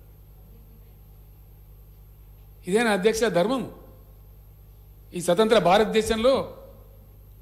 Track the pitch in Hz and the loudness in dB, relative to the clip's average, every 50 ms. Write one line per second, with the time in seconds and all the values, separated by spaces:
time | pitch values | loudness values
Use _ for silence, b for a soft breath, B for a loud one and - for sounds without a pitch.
0 | - - - - - - - - - - - - - - - - - - - - | -20 -20 -20 -20 -20 -20 -20 -20 -20 -20 -20 -20 -20 -20 -20 -20 -20 -20 -20 -20
1 | - - - - - - - - - - - - - - - - - - - - | -20 -20 -20 -20 -20 -20 -20 -20 -20 -20 -20 -20 -20 -20 -20 -20 -20 -20 -20 -20
2 | - - - - - - - - - - - - - 180 185 226 240 226 202 190 | -20 -20 -20 -20 -20 -20 -20 -20 -20 -20 -20 -16 -6 -2 -2 0 0 0 0 0
3 | 180 220 220 220 240 214 175 170 180 214 269 247 185 - - - - - - - | 0 0 0 0 -2 0 0 0 0 0 -2 -4 -6 -8 -14 -18 -20 -20 -20 -20
4 | - - - - - - - - - - - - - - - - - - - - | -20 -20 -20 -20 -20 -20 -20 -20 -20 -20 -20 -20 -20 -20 -20 -20 -20 -20 -20 -20
5 | - - - 180 160 175 175 180 220 220 233 208 165 175 185 214 220 190 180 220 | -20 -14 -12 -6 -4 -2 0 0 2 2 2 2 4 4 4 2 2 2 0 -2
6 | 214 - 226 220 226 262 269 214 160 - - - - - - - - - - - | -2 -2 -2 0 0 0 0 0 -2 -6 -12 -18 -20 -20 -20 -20 -20 -20 -20 -20
7 | - - - - - - - - | -20 -20 -20 -20 -20 -20 -20 -18